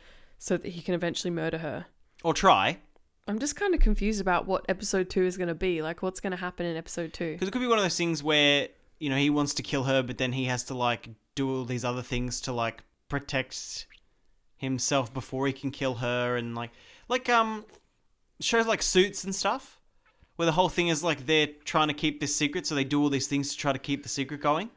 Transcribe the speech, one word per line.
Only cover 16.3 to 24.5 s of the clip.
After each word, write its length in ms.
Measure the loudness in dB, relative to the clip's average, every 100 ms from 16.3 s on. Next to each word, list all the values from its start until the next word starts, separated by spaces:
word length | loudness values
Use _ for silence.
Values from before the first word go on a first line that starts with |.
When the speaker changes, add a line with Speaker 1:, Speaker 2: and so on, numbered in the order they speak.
| -2
Speaker 2:
and, 200 | -4 -6
like, 160 | -10 -12 -20 -16 -4
like, 220 | -2 2
um, 340 | 4 2 -2 -12 -20 _ _ _ _ _ -8
shows 240 | 0 2 2
like 160 | 2
Suits 420 | 2 4 4 2
and 100 | -4 -2
stuff, 440 | -2 -2 -6 -20 _ _ _ _ _ -2
where 120 | 2
the 40 |
whole 140 | 4 2
thing 180 | 2 0
is, 160 | 2
like, 240 | 0 -2 2
they're 200 | 2 2 -2 -2
trying 220 | 0 2
to 60 |
keep 260 | 0 -2 -2
this 160 | -2 0
secret, 300 | 0 -2 -2
so 80 | -2
they 80 |
do 180 | 0 2
all 80 | 2
these 180 | 2 0
things 240 | -2 -2
to 60 | -4
try 140 | -2
to 80 | -2
keep 220 | -2 -6
the 60 | -4
secret 320 | -6 -6 -2
going. 280 | 0